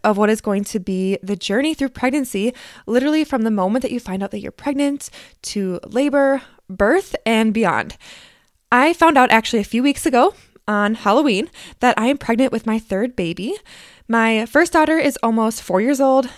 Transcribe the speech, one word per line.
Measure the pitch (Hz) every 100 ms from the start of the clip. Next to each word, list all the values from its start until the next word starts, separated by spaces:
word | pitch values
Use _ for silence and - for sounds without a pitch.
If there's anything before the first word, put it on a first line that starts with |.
of | 214 202
what | 214
is | 214
going | - 202 202
to | 214
be | 180 185 190 190
the | 185 196
journey | - 202 302
through | 311 269
pregnancy, | - 254 285 254 196 220 247 - - -
literally | 233 277 311
from | 302 262
the | 220
moment | 214 185 240
that | 247
you | 240
find | - 190
out | 196
that | 208
you're | -
pregnant | - 285 277 285 277 - - - _
to | - 208 190 175 -
labor, | 240 285 277 269 269 - _ -
birth, | 190 208 349 - - -
and | 220 220
beyond. | 214 196 117 - - - - - _ _ _ -
I | 247 294
found | 339 330 277
out | 254
actually | 226 - 233
a | 202
few | 226
weeks | 277 277 320
ago | 240 339 - _ _ -
on | 208 208 226
Halloween | 202 233 294 196 311 - - -
that | 247 -
I | 226
am | 285
pregnant | - 226 262
with | 226 226
my | 220
third | 220 190 247 247
baby. | 170 175 214 415 - - - _ -
My | 226 226 220 226
first | 285 339
daughter | 330 302 320
is | 285 -
almost | 226 226 220 226
four | - 185
years | 233 269
old. | 269 262 254